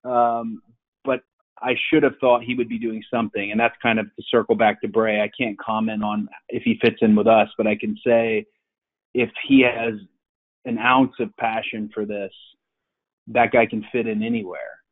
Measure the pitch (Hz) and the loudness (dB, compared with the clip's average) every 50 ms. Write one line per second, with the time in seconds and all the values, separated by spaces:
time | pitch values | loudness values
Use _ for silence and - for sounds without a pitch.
0 | _ 127 123 120 120 117 117 117 113 113 110 - _ _ 113 _ _ _ _ _ | _ 0 2 2 2 2 0 -4 -6 -8 -10 -12 _ _ _ _ _ _ _ _
1 | _ - 127 123 _ _ _ _ _ _ _ - - 127 123 113 - - 160 156 | _ -4 -4 -4 _ _ _ _ _ _ _ -10 -4 -4 -4 -2 0 2 2 4
2 | 147 131 - _ - 127 120 120 117 123 123 123 120 110 120 113 117 113 110 110 | 4 2 0 _ 4 4 4 4 2 -4 -4 -4 -4 -4 -4 -6 -4 -6 -6 -6
3 | 107 _ - 117 113 101 - 107 98 101 107 107 117 120 - _ - 120 113 113 | -8 _ -4 -4 -4 -4 -4 -6 -6 -4 -2 0 0 0 -2 _ -2 0 0 0
4 | 104 95 _ - - - - 120 107 - 113 107 113 107 101 _ - 107 95 113 | -2 -6 _ -18 -8 0 0 0 2 2 2 4 4 2 2 _ -8 -2 0 0
5 | 113 110 107 104 104 104 _ - 127 117 101 - - 113 110 110 110 110 110 107 | 0 0 0 0 -2 -4 _ -6 -6 -6 -6 -8 -6 -4 -4 -2 -2 -4 -4 -4
6 | 107 104 104 104 104 - - - _ - 123 117 - 113 110 - - 117 113 - | -4 -4 -4 -4 -6 -8 -14 -20 _ -10 -10 -4 -2 -2 -2 2 2 0 2 2
7 | 120 110 107 107 101 110 113 110 104 - - - 107 110 107 107 - 107 107 - | 4 4 4 4 6 6 6 4 4 2 -2 -2 -2 -2 -2 -2 -4 -8 -8 -4
8 | - 123 117 117 113 113 113 107 104 _ _ _ _ _ _ _ _ _ _ _ | 0 2 2 2 2 0 -2 -4 -4 _ _ _ _ _ _ _ _ _ _ _
9 | _ _ _ 127 120 110 _ - - - 139 135 127 120 117 117 117 117 110 104 | _ _ _ -2 -2 -2 _ -14 0 4 6 6 6 6 2 -2 -4 -4 -4 -6
10 | 98 _ _ _ _ _ _ _ _ _ _ _ _ 127 113 107 113 123 127 131 | -14 _ _ _ _ _ _ _ _ _ _ _ _ -8 -6 0 2 4 4 4
11 | 131 123 - - 120 107 _ - - 113 110 113 107 - - 110 107 107 - 110 | 4 2 0 -6 -8 -8 _ -6 -4 -4 -4 -4 -6 -8 -10 -10 -10 -8 -8 -8
12 | 104 101 104 101 98 95 - - - _ _ _ _ _ _ _ _ _ _ _ | -6 -6 -6 -8 -8 -10 -12 -20 -20 _ _ _ _ _ _ _ _ _ _ _
13 | _ _ _ _ _ - 110 120 120 117 - 120 117 110 - 107 107 - - 123 | _ _ _ _ _ -2 0 2 2 4 4 2 2 2 -2 -8 -8 -4 -4 -4
14 | 113 113 107 107 107 117 120 113 101 90 87 71 57 52 - _ _ _ | -2 -2 -2 -4 -2 -2 -4 -4 -4 -8 -12 -12 -14 -14 -16 _ _ _